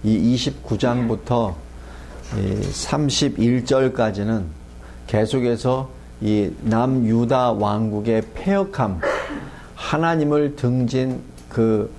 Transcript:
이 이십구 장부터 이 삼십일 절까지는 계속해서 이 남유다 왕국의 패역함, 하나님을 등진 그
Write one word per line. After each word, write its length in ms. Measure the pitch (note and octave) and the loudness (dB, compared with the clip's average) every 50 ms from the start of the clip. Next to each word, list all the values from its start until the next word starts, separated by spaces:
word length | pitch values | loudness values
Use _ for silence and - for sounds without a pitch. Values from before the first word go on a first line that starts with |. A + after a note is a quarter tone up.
| - | 2
이 80 | G#2+ | 2
이십구 640 | A2 G2+ E2 A#2 B2 B2 B2 C#3+ C3+ - - - A#2+ | 2 4 4 4 2 2 0 -2 -4 -6 -6 -4 -2
장부터 800 | G2+ - B2 A#2+ B2 B2 A2+ A2+ G#2+ - - B2 A#2 A2+ G2 E2+ - - - - - - - - - - - - - - - - | 0 2 2 2 2 0 0 -2 -2 -2 0 0 2 2 0 -2 -8 -12 -16 -18 -18 -16 -16 -16 -16 -16 -16 -16 -16 -12 -8 -4
이 260 | G#2+ G2 G2 G2 G#2 | -2 -2 0 0 -2
삼십일 1000 | F#2+ F#2 G2 - - - - D3 D3+ C#3+ B2 - C#3+ C#3 - - A2 A#2 B2 B2+ B2 | -2 -4 -4 -6 -4 -2 0 0 2 0 2 2 0 0 2 2 4 4 4 2 2
절까지는 800 | - C#3 C3+ C3 B2+ B2+ - A#2 A2 G2 G2+ G2+ G#2+ A2+ A2 F#2 D#2+ D2+ - - - - - - - - - - | 2 2 4 4 2 2 2 0 0 0 0 0 0 0 0 -2 -4 -8 -12 -16 -18 -18 -18 -18 -18 -18 -16 -8
계속해서 840 | - - G#2+ A2 A2 - C3+ B2 B2 A#2+ A2+ - B2+ B2+ C3 C3+ C3 - - - - - - | 0 2 2 2 4 2 2 2 2 0 2 2 0 0 0 -2 -6 -10 -16 -18 -18 -10 -4
이 320 | G#2 G#2 G#2+ G#2+ G2+ F2 - - | 0 2 4 4 2 0 -2 -2
남유다 920 | - A2+ A2 A2+ A#2+ C3 C3 C3 A#2+ A2 A2+ A#2 A#2+ A#2 C3+ B2+ B2+ A#2+ | 0 0 2 2 2 2 2 2 4 4 4 4 4 4 4 4 4 2
왕국의 720 | A2+ G#2+ G#2 G#2 G#2 G#2+ A2+ A2 G#2 G#2 G#2 A#2 A2+ A2 A2 - - | 2 2 0 0 0 0 0 0 -2 -2 0 2 2 2 0 -2 -8
패역함, 680 | - - F#3+ G3 G3 G3 G3 - - B2+ G#2 F#2+ E2 - - - - - - D4 - - - - - - - - | -4 0 0 2 2 0 0 0 -2 -2 0 0 -2 -2 -2 -2 -2 -4 -8 -8 -10 -10 -12 -14 -16 -18 -18 -14
하나님을 840 | - - - - D3+ E3 E3 E3+ D#3+ D3+ D3 D3 D3 D3 C#3+ C#3+ | -12 -6 -2 0 0 2 2 2 2 2 2 2 2 2 0 -2
등진 680 | - - A#2+ B2 B2+ B2+ A#2 B2 C3 C3 C3 B2+ B2+ - - - - - - | 0 0 0 2 2 0 2 2 0 0 0 -2 -6 -8 -12 -18 -18 -18 -6
그 420 | - A#2+ A2+ A2+ A2 G#2+ G2+ - - | 0 2 4 4 4 2 0 -2 -6